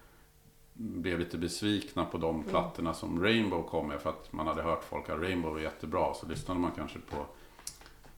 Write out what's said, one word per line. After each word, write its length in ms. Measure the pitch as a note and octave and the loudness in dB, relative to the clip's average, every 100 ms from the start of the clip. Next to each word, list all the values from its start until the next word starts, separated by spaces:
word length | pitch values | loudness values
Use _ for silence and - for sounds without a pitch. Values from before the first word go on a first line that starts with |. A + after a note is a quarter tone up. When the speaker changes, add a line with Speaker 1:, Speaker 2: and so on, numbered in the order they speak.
| - - - - - - - | -20 -20 -20 -20 -20 -20 -18
Speaker 1:
blev 460 | - A2 F2+ F2+ E2+ | -8 -6 -2 0 2
lite 180 | E2+ E2 | 0 0
besvikna 680 | F2 - G#2 G2+ - - - | -2 2 2 2 2 -2 0
på 120 | F2+ | 2
de 180 | E2 D#2+ | 0 0
Speaker 2:
Mm. 120 | D2 | 2
Speaker 1:
plattorna 440 | E2+ F2 - E2+ | 2 2 0 -2
som 300 | - F2+ E2+ | -2 -2 2
Rainbow 400 | G2+ A2+ G2+ E2+ E2 | 6 6 4 2 0
kom 180 | E2 D2+ | 0 0
med, 140 | C#2+ | -2
för 80 | D#2+ | -2
att 240 | - - | -4 -6
man 140 | D#2+ D#2+ | -2 0
hade 140 | D#2 | 2
hört 220 | E2 D#2 | 2 0
folk 260 | - D2+ D2+ | -2 -6 -2
att 100 | D#2 | 0
Rainbow 320 | F2+ F2+ D#2+ | 2 2 0
var 60 | D#2 | 0
jättebra, 540 | D#2 - D#2+ F2 D2 | -2 -4 -2 2 2
så 120 | D2 E2 | 0 -4
lyssnade 340 | D2 - F2+ | -4 -2 2
man 120 | E2+ E2+ | 2 0
kanske 240 | D2 - | -6 -8
på, 260 | - D2 D2 - - - - - - - - | -6 -6 -6 -12 -20 -12 -12 -12 -18 -20 -20